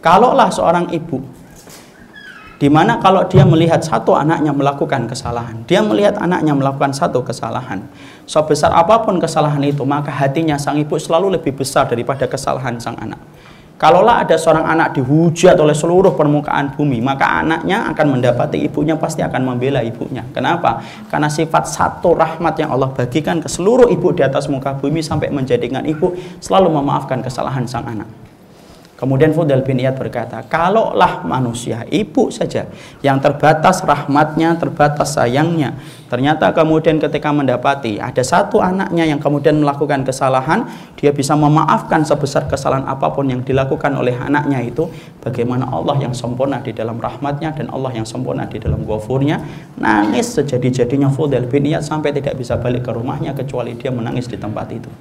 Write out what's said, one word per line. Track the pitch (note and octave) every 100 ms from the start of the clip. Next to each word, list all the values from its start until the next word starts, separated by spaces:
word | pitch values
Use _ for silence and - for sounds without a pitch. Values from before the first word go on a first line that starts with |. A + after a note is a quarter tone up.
"Kalaulah | E3 F#3 B3 C4+ G#3
seorang | - F3+ F3 F3
ibu, | F3 D#3 C3+ - - - - - - - - - - - - - -
di | C#3
mana | D3+ G3 A3+
kalau | F#3+ F#3+ -
dia | - -
melihat | D#3+ E3 D#3+ -
satu | A2+ - G3
anaknya | D3 E3 D3+
melakukan | C#3 C#3 C#3 D#3 C3+ A#2
kesalahan, | B2 A#2+ A#2+ A#2 A2+ -
dia | F3+ G#3+
melihat | G#3+ G#3 -
anaknya | E3+ F3+ D3+ C#3
melakukan | C3+ C#3 C#3 C3+
satu | D#3+ -
kesalahan, | B2 - A#2 A#2 - F#2+ - - - - -
sebesar | D#3+ D#3 C#3+ D#3
apapun | - E3+ A3+ A3+ F3+
kesalahan | D#3 D#3+ D3+ D3
itu, | C#3 C#3+ C3
maka | C#3+ D3
hatinya | C3 C#3 D3 E3 C#3+
sang | C#3+ D3
ibu | D3 D3+
selalu | - E3+ G3 E3+
lebih | D3+
besar | C3 C3+ D#3 C#3
daripada | A#2+ A#2+ C3+ B2
kesalahan | C3+ - C3+ C3 A#2
sang | A#2 A#2+
anak." | A2 - - - - - - -
Kalaulah | D#3 E3+ G#3+ - E3+
ada |
seorang | D#3+ E3 D#3+ D#3+
anak | D#3+ D#3 D3
dihujat | B2+ D3+ E3+ D#3+ F3+ D#3+
oleh | D3+ D3+
seluruh | E3+ F3+ F#3+ D#3
permukaan | D3 D3 C#3+ D3 C#3+
bumi, | - D3 A#2+
maka | B2+ C3+ - D#3+ D#3+
anaknya | D#3+ E3+ G3+ -
akan | D3+ D3+ B2+
mendapati | B2 A#2+ D3+ - D3
ibunya, | D3 D3+ D#3
pasti | E3 D#3
akan | D#3 B2 C3
membela | B2 B2+ C3+ A#2
ibunya. | A2+ - B2+ A#2+
Kenapa? | - B2+ C#3 B2+ A2+ - - -
Karena | D3+ D3+
sifat | D3 D#3+ D#3+ D3+
satu | - E3 - F3+ D#3+
rahmat | D#3+ - E3+ D#3+
yang | D3+
Allah | B2+ C3
bagikan | C3 B2 D#3 D#3 E3+
ke | D3+
seluruh | - F#3 B3 A#3+
ibu | E3+ F3 D3
di | C3+
atas | C#3+ C#3+
muka | C3+ C#3
bumi | C#3 C#3 D#3+ D#3
sampai | D#3 -
menjadikan | C#3 B2+ A#2+ A#2+ C3 D3
ibu | D#3 F3+ F3+ - -
selalu | - F#3+ F#3
memaafkan | D3+ C#3 C#3 C#3+ B2+
kesalahan | B2 C3+ C#3+ C3+ A#2
sang | A#2 A#2
anak. | A2 - - - - - - - - - -
Kemudian | C3 C3+ D#3
Fudail | D3+ D#3+ C3+
bin | C3 C3
Iyad | C3
berkata, | B2+ A2+ A#2+ A2+ A2+ A2+
"Kalaulah | D#3+ E3+ G#3+ - - F3+ -
manusia, | - C3 B2 A#2 - A#2 -
ibu | E3+ G#3+ - -
saja | - F3+ A#2+ F#2 - - - C#3
yang | C3+
terbatas | C#3+ C3+ D3+ D#3 F#3 F#3 D#3
rahmatnya, | C#3+ - C#3+ D3+ - E3 E3+
terbatas | - - D3 - D#3
sayangnya, | - A#2+ B2+ E3 E3 B2+ B2+ - - -
ternyata | B2 C3+ D#3 G3
kemudian | E3+ D#3 D#3 D#3+ D#3
ketika | D3 D3 D3+
mendapati | D3 C3+ B2 C3 C#3 B2+ G#2
ada | A#2+ C3 B2+
satu | E3+ G3+ A3+
anaknya | F#3 F#3 F#3+ E3+ D#3+
yang | D3
kemudian | D3 D3 C#3+ D3+
melakukan | D3 C#3 D3+ C#3
kesalahan, | C3 B2+ C3+ C3 C3 F#3+ - - - -
dia | C#3+
bisa | C#3+ C#3+ D3+
memaafkan | D3 D#3 - A3 - E3 D3+
sebesar | D3 C#3 D3 C#3+
kesalahan | C3+ - C3+ C3+
apapun | C3+ D#3 C#3+ C#3
yang | B2+ B2
dilakukan | C3 C3+ D3 D3
oleh | C3+ B2 B2
anaknya | C3+ C#3+ C#3+ C3+ A#2+
itu, | A#2+ E3+ - - -
bagaimana | - A2 A#2 B2+ C3
Allah | D#3+ E3 C#3
yang | B2 B2+
sempurna | A#2+ B2 C#3 B2+
di | A#2
dalam | A2 A2 A2+
rahmatnya | A#2+ - C#3 D3 D#3
dan | D3+ A#2
Allah | C3 C3 A#2
yang | A2+
sempurna | B2+ C3 C#3 -
di | A2
dalam | - -
ghafurnya." | G#2+ G#2+ G#2+ C3 C#3 F3 - - - -
Nangis | - G#2+ G#2 A#2+ A#2 -
sejadi-jadinya | C#3+ B2+ C3 B2+ D#3+ C#3 C#3
Fudail | C#3 D3+ B2+ B2
bin | C#3+ C#3+
Iyad | D#3+ D3
sampai | D#3 D3+ C#3+
tidak | C3+
bisa | - A#2+ A#2+
balik | B2 B2 B2
ke |
rumahnya | A2+ B2 D3+ - C3+
kecuali | B2+ B2+ A#2+ A#2
dia | C3+
menangis | B2 A2+ C3+ B2+
di | G2
tempat | A2 G#2+ -
itu. | A2+ - -